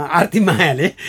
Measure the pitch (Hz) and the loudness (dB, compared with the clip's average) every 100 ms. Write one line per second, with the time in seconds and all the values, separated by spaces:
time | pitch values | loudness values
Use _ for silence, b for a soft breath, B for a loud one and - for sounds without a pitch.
0 | 147 170 202 220 190 135 165 127 170 - | -2 0 2 2 2 2 0 0 -2 -4